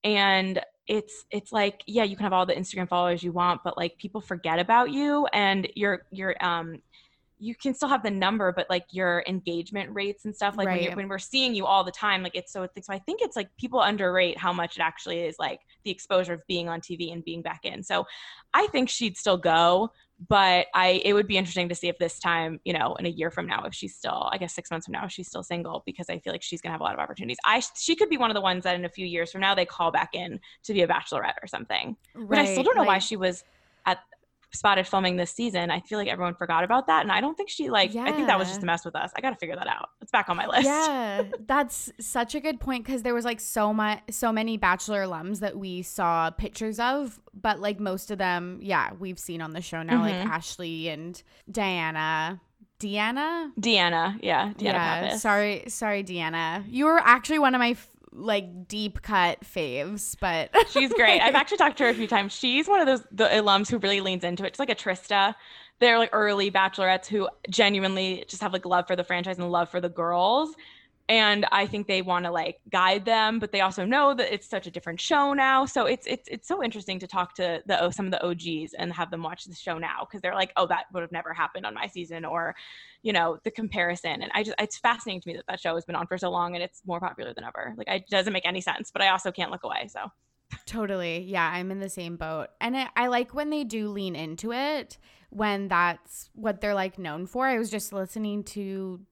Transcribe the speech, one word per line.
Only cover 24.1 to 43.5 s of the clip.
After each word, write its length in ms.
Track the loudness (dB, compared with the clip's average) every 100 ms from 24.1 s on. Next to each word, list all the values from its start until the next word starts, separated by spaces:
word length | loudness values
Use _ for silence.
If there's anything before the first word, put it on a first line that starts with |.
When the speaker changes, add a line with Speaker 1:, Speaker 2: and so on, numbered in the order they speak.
| -4 -2
Speaker 1:
I 40 | -4
guess 160 | -6
six 160 | -8 -8
months 180 | -8 -6
from 40 |
now, 140 | -8 -8
if 80 |
she's 160 | -10 -10
still 140 | -12
single, 380 | -8 -8 -6 -8 -10
because 240 | -12 -10
I 100 | -8
feel 140 | -8
like 100 | -8
she's 160 | -8 -10
gonna 140 | -8
have 80 | -6
a 20 |
lot 100 | -4
of 60 | -4
opportunities. 380 | -6 -8 -10 -2 2
I, 160 | 2 0 -6
she 180 | -2 2
could 140 | 2
be 80 | 2
one 120 | 0
of 60 | 2
the 60 |
ones 240 | 0 0 -2
that 100 | -2
in 80 |
a 60 | -4
few 160 | -8 -6
years 260 | -4 -6
from 80 | -2
now, 160 | 0 2
they 100 | 0
call 260 | 0 0
back 180 | 0 -2
in 300 | -6 -8 -12 -14 -16
to 100 | -4
be 80 | 2
a 60 | 4
bachelorette 520 | 2 0 -4 -4 -6
or 60 | -8
something. 480 | -10 -4 -4 -4 -10 _
But 240 | -14 2 4
I 60 |
still 140 | 4 4
Speaker 2:
Right, 80 | 4
Speaker 1:
don't 100 | 4
know 80 |
why 120 | 4 4
Speaker 2:
like 60 |
Speaker 1:
she 120 | 2 0
was 300 | -2 -2 _ _ _ _ -2
at, 140 | -2 _ _ _ _ _
spotted 360 | 0 4 4 2
filming 280 | 2 2 0
this 160 | -2
season. 380 | -2 -2 0 -2
I 100 | -4
feel 200 | -4 -4
like 80 | -2
everyone 260 | -2 -2
forgot 300 | -4 0 2
about 240 | 4 2 6
that. 160 | 4
And 80 | 4
I 100 | 2
don't 140 | 0 -4
think 140 | -8
she, 180 | -4 0
like, 260 | 4 4 2
I 160 | -2
think 140 | 0 4
that 140 | 4
was 80 | 2
just 100 | -2
Speaker 2:
Yeah. 40 |
Speaker 1:
to 40 | -2
mess 180 | -2
with 120 | -2 -6
us. 160 | -6 -4
I 60 |
gotta 140 | -4 -4
figure 200 | -8 -6
that 120 | -4
out. 220 | -4 -6 _
It's 80 | 0
back 180 | 0 2
on 80 | -2
my 120 | 2
list. 160 | 4
Speaker 2:
Yeah, 580 | 4 4 2 0 -2 -2 -4
Speaker 1:
<laughs> 60 | -6 0
Speaker 2:
that's 460 | 0 2 -4 -12 -12
such 340 | -6 -4 -2
a 60 | -2
good 200 | -2 -4
point, 240 | -4 -4
'cause 200 | -4 -4
there 100 | 0
was, 120 | 0 -2
like, 140 | -4
so 360 | -4